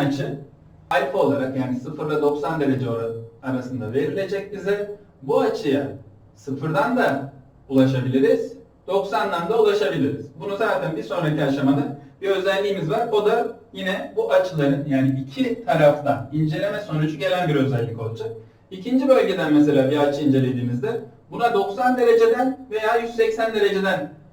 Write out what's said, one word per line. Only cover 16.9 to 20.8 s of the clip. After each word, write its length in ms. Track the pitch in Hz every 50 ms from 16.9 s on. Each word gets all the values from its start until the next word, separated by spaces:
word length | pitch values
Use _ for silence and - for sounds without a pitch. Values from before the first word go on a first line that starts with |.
| 156 151 151 156 - -
gelen 300 | - 185 180 180 180 160
bir 60 | 143
özellik 460 | 139 131 123 127 120 113 110 107 113
olacak. 300 | 113 107 - - 214 - - - - - _ _ _ _
İkinci 380 | 190 190 190 247 254 262 262 262
bölgeden 460 | 262 233 196 - - 180 165 151 151
mesela 360 | 147 147 147 139 135 127 131
bir 60 | 147
açı 240 | 147 143 143 139 -
incelediğimizde 800 | 151 131 131 131 127 123 123 120 120 120 120 123